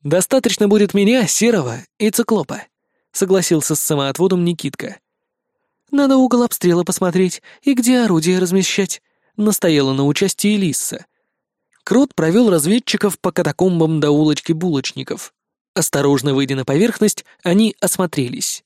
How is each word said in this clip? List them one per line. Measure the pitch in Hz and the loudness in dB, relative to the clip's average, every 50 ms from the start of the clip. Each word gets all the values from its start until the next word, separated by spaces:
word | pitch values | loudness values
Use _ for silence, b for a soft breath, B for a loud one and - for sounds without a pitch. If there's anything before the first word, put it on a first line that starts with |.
«Достаточно | _ 143 156 180 185 - 269 262 - 226 - - 214 202 | _ 0 0 0 0 0 0 0 0 0 0 0 2 2
будет | 208 214 208 190 - | 4 4 2 2 2
меня, | 202 202 208 240 262 214 | 2 2 4 2 2 0
Серого | 151 - - 208 233 233 190 139 120 113 131 - _ _ _ | 0 0 0 2 2 2 0 -2 -4 -8 -10 -14 _ _ _
и | 214 220 | -2 0
Циклопа», | - - 233 - 220 196 147 - 147 - - _ _ _ _ _ _ _ _ _ | 0 0 0 0 0 -2 -2 -6 -10 -14 -14 _ _ _ _ _ _ _ _ _
согласился | _ - 196 180 190 190 175 - 170 151 143 - 156 | _ -4 0 2 2 2 2 2 0 0 0 -2 -4
с | - | -4
самоотводом | - - 160 143 139 139 131 - 180 190 185 180 175 | -2 -2 -2 -2 -2 -4 -2 0 0 0 2 0 0
Никитка. | 170 175 156 - 139 - - - 175 196 - _ _ _ _ _ _ _ _ _ _ _ _ _ _ _ _ _ _ | -2 -2 -4 -8 -10 -10 -8 -14 -14 -14 -16 _ _ _ _ _ _ _ _ _ _ _ _ _ _ _ _ _ _
«Надо | 285 277 285 269 269 | 0 0 2 4 4
угол | 262 254 247 247 240 240 | 4 4 4 2 2 0
обстрела | 233 - - - 180 170 175 175 | 0 -2 -2 0 2 2 2 0
посмотреть | - 190 - 190 180 170 185 190 180 - - b b b b | -2 -2 -2 -2 0 2 2 0 0 -2 -8 b b b b
и | b 285 277 | b 0 0
где | 240 226 240 254 247 | 2 2 2 2 2
орудие | 240 208 175 160 156 175 185 185 | 2 2 2 2 2 2 0 0
размещать», | 185 170 180 190 180 - - - 196 - - - _ _ _ _ _ _ _ | 0 0 0 0 0 0 -2 -2 -2 -4 -6 -14 _ _ _ _ _ _ _
настояла | - 208 214 202 - - 175 156 143 135 135 | -2 0 0 0 2 0 2 2 2 2 0
на | 135 135 139 | 0 0 0
участии | 143 147 - 196 185 - - - 208 214 | 0 0 0 -2 -2 -2 -2 0 0 0
Лисса. | 202 190 165 127 - - - - 113 - _ _ _ _ _ _ _ _ _ _ _ _ _ _ _ | 0 0 -2 -2 -4 -6 -8 -10 -12 -16 _ _ _ _ _ _ _ _ _ _ _ _ _ _ _
Крот | _ - 190 247 285 - _ | _ 0 2 2 2 2 _
провёл | - 160 160 170 226 247 214 | -2 0 2 4 4 4 4
разведчиков | 180 160 139 165 208 247 - - - 202 - 202 - _ | 2 2 2 2 0 0 0 -4 -4 -2 -2 -2 -2 _
по | - 185 | -6 -4
катакомбам | - - 170 156 143 - 180 190 180 165 160 156 160 151 | -2 -2 -2 -2 -2 0 0 0 2 2 0 0 2 0
до | 147 147 | 2 2
улочки | 147 147 156 151 147 - - - | 2 2 2 2 0 -2 -2 -4
Булочников. | 170 156 180 180 156 135 127 - - 135 131 - - - - - _ _ _ _ _ _ _ _ _ | -4 -2 -2 -2 -2 -2 -4 -6 -10 -10 -10 -10 -10 -12 -12 -18 _ _ _ _ _ _ _ _ _
Осторожно | - 160 - - 143 143 143 143 131 120 147 135 | -4 -4 -2 -2 0 2 2 2 2 0 -2 -2
выйдя | 135 139 131 135 | -2 -2 -2 -4
на | 131 127 | -6 -4
поверхность, | - 135 156 208 240 - - 214 - - - b b b b | -2 0 2 2 0 0 0 -2 -2 -2 -6 b b b b
они | b 180 175 202 226 214 - _ | b 0 2 2 2 2 0 _
осмотрелись. | - 175 - - 185 170 - 147 131 - - - - - - - _ | -4 -4 -2 -2 -2 -2 -2 -4 -4 -4 -6 -8 -8 -8 -10 -12 _